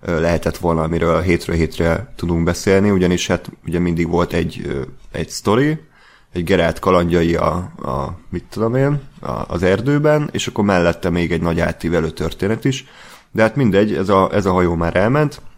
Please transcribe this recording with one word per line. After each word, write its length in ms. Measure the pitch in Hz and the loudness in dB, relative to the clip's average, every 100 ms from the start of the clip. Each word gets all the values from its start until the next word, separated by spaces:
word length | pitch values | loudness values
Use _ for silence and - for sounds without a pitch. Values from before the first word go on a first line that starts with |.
ö, 200 | - 85 | -2 0
lehetett 360 | 82 85 82 - | 2 0 -2 -2
volna, 260 | 85 82 | -2 0
amiről 380 | 80 82 82 82 | 0 0 0 0
hétről 360 | 90 87 - 85 | 2 0 0 -2
hétre 560 | 80 - 82 80 - - | -2 0 0 0 -4 -8
tudunk 280 | 87 85 | -2 0
beszélni, 460 | 82 87 - 95 104 | 0 0 2 4 4
ugyanis 360 | 95 90 87 - | 2 2 0 0
hát 240 | 90 - - - | -2 -4 -14 -6
ugye 120 | 85 | -2
mindig 300 | 87 85 82 | 0 0 0
volt 240 | 85 87 | 0 0
egy, 300 | 87 85 - - | 0 -4 -6 -8
ö, 160 | 69 65 - - | -8 -8 -14 -14
egy 160 | - 85 | -10 -8
sztori, 500 | - - 110 147 156 - _ - _ _ | -6 0 2 2 -2 -8 _ -20 _ _
egy 120 | 90 | -8
Geralt 340 | 85 95 82 85 | 0 2 2 0
kalandjai 560 | - 90 87 85 85 | 2 2 4 2 2
a, 180 | 82 80 82 90 - | 2 0 -2 -6 -10
a, 360 | - 67 69 87 - | -8 -6 -6 -10 -10
mit 140 | 87 - | -10 -10
tudom 240 | - 110 | -4 -2
én, 260 | 123 139 147 - - | 2 0 0 -6 -14
a, 100 | - 62 - | -8 -8 -6
az 140 | 87 | -2
erdőben, 680 | 90 98 120 147 151 151 147 | 2 2 2 2 2 2 0
és 140 | - - | -4 -6
akkor 180 | - | -2
mellette 460 | 101 92 85 85 92 | 2 4 2 0 -2
még 220 | 85 85 | 0 0
egy 100 | 85 | 0
nagy 180 | 85 85 | 0 0
átívelő 500 | 85 80 85 85 80 | -2 -2 -2 0 -2
történet 540 | - 82 - 98 113 | -4 -6 -2 -4 0
is. 200 | 139 131 - - - - _ | -2 -4 -8 -20 -20 -20 _
De 120 | - | 2
hát 140 | 110 127 | 2 4
mindegy, 380 | 123 95 107 | 2 4 2
ez 140 | 90 95 | 0 2
a, 200 | 98 95 | 4 4
ez 140 | 101 98 | 2 2
a 60 | |
hajó 220 | 90 90 | 2 2
már 220 | 85 85 87 | 2 0 2
elment. 460 | 104 139 147 - - | 2 2 0 -4 -18